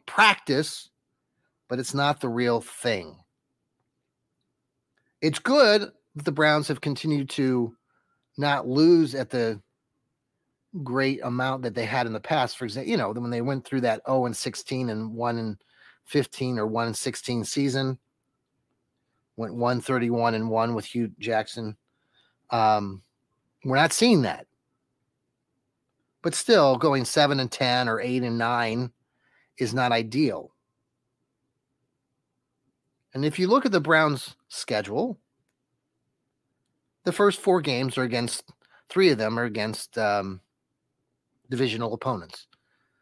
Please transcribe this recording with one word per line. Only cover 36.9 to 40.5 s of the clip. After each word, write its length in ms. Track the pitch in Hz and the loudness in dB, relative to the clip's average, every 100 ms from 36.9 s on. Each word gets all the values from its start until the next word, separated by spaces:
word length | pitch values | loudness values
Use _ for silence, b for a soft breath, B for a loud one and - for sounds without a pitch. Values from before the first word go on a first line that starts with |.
| _ - | _ -6
the 80 | |
first 260 | 170 202 - | 2 2 2
four 220 | - 180 | 2 2
games 360 | 147 123 131 127 | 2 -2 -2 -2
are 60 | |
against, 400 | 127 117 117 - - _ b b - | -2 -2 -4 -6 -12 _ b b -4
three 220 | - 185 | 2 4
of 60 | 120 | 4
them 220 | 110 117 | 0 -2
are 60 | 120 | -2
against, 520 | 107 107 107 - - | -4 -4 -6 -8 -2
um, 440 | 107 101 98 95 - | 0 0 -2 -8 -16